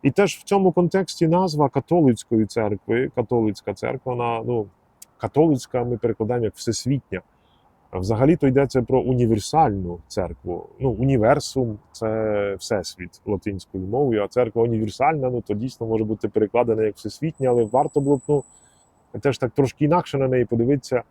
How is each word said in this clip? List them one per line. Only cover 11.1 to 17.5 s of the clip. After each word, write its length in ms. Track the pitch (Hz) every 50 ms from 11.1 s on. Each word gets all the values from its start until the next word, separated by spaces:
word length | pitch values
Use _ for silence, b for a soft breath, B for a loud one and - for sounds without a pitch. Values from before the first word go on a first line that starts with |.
| 135 120 104 117 143 151 - - - 135 127 117 107 - _ _
це 640 | _ - 113 110 110 110 110 107 104 104 101 101 98
всесвіт 680 | 92 - - 117 98 85 - - - 90 87 _ _ _
латинською 640 | 98 104 92 - 107 98 92 - _ - 95 92
мовою, 360 | 95 110 131 147 135 113 104 101
а 40 |
церква 360 | 98 - 123 123 113 - 117 113
універсальна, 680 | 120 117 110 110 104 - - 131 147 160 147 131 127
ну, 120 | 123 120
то 120 | - - 113
дійсно 340 | 104 117 131 - _ 117
може 160 | 113 113 110 110
бути 240 | 107 110 101 - 107
перекладена 540 | - 110 107 101 - 117 120 117 113 110 110
як 120 | 107 101
всесвітня, 540 | - - 110 - - - 165 - _ 135
але 140 | 127